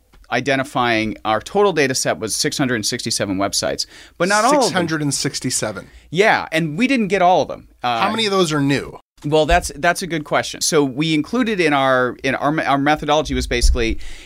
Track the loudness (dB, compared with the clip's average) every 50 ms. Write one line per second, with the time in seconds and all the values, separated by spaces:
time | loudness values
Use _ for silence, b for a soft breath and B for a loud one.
0 | _ _ -20 -20 -8 -4 -4 -2 0 0 0 0 -2 -2 -2 0 0 2 2 0
1 | 0 -2 -6 -6 -2 -2 -2 -2 -2 -2 0 2 2 2 2 2 0 0 0 -2
2 | -2 -2 -2 -4 -4 -6 -4 -4 -4 -2 -2 -2 0 0 0 -2 -2 -4 -4 -4
3 | -4 -4 -4 -2 -2 -2 -2 -2 -2 -2 -2 -2 -2 -2 -4 -4 -6 B B B
4 | B B B -4 0 2 2 2 4 4 4 4 2 2 2 0 -2 -2 -2 -2
5 | -2 -2 -2 -2 -4 -4 -4 -4 -4 -4 -4 -4 -4 -6 -6 -10 -14 b b b
6 | b b 0 2 4 4 4 2 0 -2 -2 -2 -2 -2 -2 -2 0 0 2 0
7 | 0 0 2 2 4 4 4 4 2 -2 -6 -10 -14 -20 _ _ -4 -2 0 0
8 | 0 0 0 -2 -2 0 0 2 2 2 0 0 0 0 0 -2 -2 -6 -12 -18
9 | -20 _ _ _ -4 0 2 2 4 4 2 0 0 -4 -6 -2 -2 -2 0 -2
10 | -4 -6 -6 -6 -4 -2 -2 -2 -2 -2 -6 -6 -2 0 2 2 2 2 0 -2
11 | 0 0 0 0 0 0 -2 -2 0 0 0 0 2 2 2 2 4 4 4 4
12 | 2 0 -2 -4 -2 -2 -2 0 0 0 0 0 0 0 0 2 2 2 0 0
13 | 0 2 2 2 2 0 -2 -4 -2 -2 0 4 4 4 4 4 2 0 0 B
14 | B B B B B